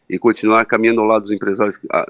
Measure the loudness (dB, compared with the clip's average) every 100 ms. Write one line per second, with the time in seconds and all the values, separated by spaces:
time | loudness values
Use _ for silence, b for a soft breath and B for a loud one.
0 | -10 -2 0 0 2 2 2 0 2 2
1 | 2 0 0 -4 -2 -2 -2 -4 -6 -4
2 | -4